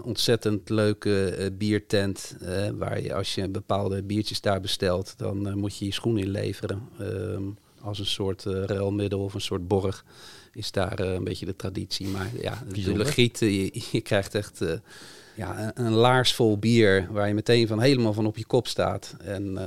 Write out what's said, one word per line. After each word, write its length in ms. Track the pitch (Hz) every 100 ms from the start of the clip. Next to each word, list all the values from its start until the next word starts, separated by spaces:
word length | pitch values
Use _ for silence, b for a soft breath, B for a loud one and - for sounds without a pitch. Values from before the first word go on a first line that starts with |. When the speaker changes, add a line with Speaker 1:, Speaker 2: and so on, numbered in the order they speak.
Speaker 1:
ontzettend 640 | 120 101 - 117 107 104 -
leuke, 600 | 110 107 104 104 98 95
eh, 200 | - 95 95
biertent, 760 | 104 104 - 104 98 92 - -
eh, 280 | 90 92 104 113
waar 240 | 98 -
je, 120 | -
als 220 | 92 98 -
je 140 | 95
bepaalde 540 | 101 - 101 98 98
biertjes 380 | 98 104 104 -
daar 200 | - 95
bestelt, 520 | 95 - 95 90 - -
dan, 300 | 104 98 101
eh, 60 |
moet 240 | 101 104 -
je 80 | 101
je 80 |
schoen 240 | - 117 110
inleveren. 720 | 95 101 104 - 104 104 120 -
Ehm, 440 | 98 98 98 98 98 104 _ -
als 180 | 104 101
een 60 | 101
soort, 400 | - 95 92 101
eh, 180 | 95
ruilmiddel 600 | 98 98 98 104 101 98
of 100 | 98
een 80 | 101
soort 260 | - 98 90
borg 380 | 101 95 - B B B B B
is 180 | - -
daar, 280 | 101 92 -
eh, 140 | 92
een 100 | 92
beetje 220 | 101 95 -
de 100 | 95
traditie. 520 | 92 95 95 - 98
Maar 220 | 98 95 120
ja, 220 | 104 - 101
de 60 |
Speaker 2:
Bijzonder. 280 | 95 92 98
Speaker 1:
Dulle 100 | 131
Giet, 280 | 143 120 -
eh, 220 | 110 98 95
je, 100 | 117
<laughs> 80 | -
je 100 | 110
krijgt 340 | - 104 92 104
echt, 260 | - -
eh, 120 | 90 82 B B B B B -
ja, 380 | 104 - 110 -
een, 100 | 117
een 80 |
laars 400 | 110 123 127 123
vol 240 | - 117 101
bier 500 | 110 117 104 95 92
waar 160 | 104 101
je 60 |
meteen 340 | 104 - 120 110
van 120 | 107
helemaal 340 | 135 131 110
van 120 | 104 107
op 120 | 110
je 80 | 107
kop 220 | 127 -
staat. 480 | - 92 98 - -
En, 380 | - 98 101 95